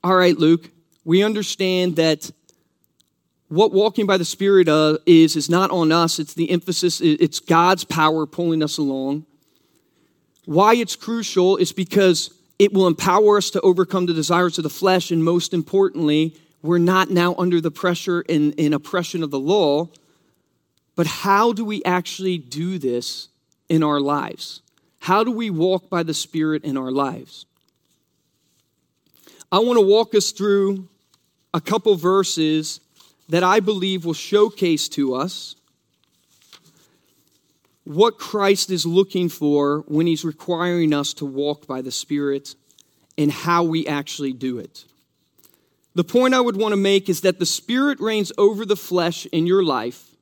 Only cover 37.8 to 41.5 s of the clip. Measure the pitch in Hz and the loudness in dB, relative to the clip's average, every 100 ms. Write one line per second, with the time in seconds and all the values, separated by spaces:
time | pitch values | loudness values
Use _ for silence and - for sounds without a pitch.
37.8 | - 151 226 220 - 214 196 196 - 180 | -10 2 2 2 -8 -2 0 0 0 -4
38.8 | 165 175 190 180 175 - 147 147 143 147 | 0 2 2 0 -4 -2 0 2 0 -2
39.8 | 147 151 170 160 170 151 - 170 175 175 | -2 -2 0 -2 -4 -10 -6 -4 -2 0
40.8 | 160 147 139 - 143 135 143 | 0 0 -4 -8 -10 -4 -4